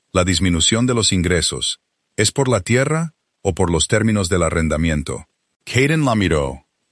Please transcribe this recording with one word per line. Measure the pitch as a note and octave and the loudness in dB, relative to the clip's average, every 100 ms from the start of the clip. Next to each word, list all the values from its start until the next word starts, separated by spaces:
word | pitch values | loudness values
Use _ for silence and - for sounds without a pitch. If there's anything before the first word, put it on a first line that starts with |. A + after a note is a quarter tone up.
| _ | _
la | F#2 | 0
disminución | F2+ F2 F#2 E2+ - A2+ B2+ | 2 2 2 2 2 0 0
de | |
los | A#2 G#2 | 0 0
ingresos, | F#2 E2+ F2 - C2 - - _ _ _ - | 2 2 2 0 -4 -6 -8 _ _ _ -2
¿es | G#2+ | -2
por | - C3 | 0 0
la | A2+ | 0
tierra | - A#2+ C#3 D#3 E3 - _ _ | 2 0 2 -2 -4 -8 _ _
o | G2 | -4
por | D#2+ F2 | 0 0
los | E2+ - | 0 0
términos | A2 A2 G#2 F2+ | 0 2 0 0
del | F#2 | 0
arrendamiento?" | E2 E2 D#2+ D2+ E2 D#2 C#2 B1+ - _ _ _ | 0 0 -2 0 0 -2 -4 -10 -14 _ _ _
Caden | - B2 C#3+ D#3+ | -4 0 2 2
la | C#3 | 0
miró. | A2 F#2 D#2 C#2 C2 _ _ _ | 0 0 0 -2 -8 _ _ _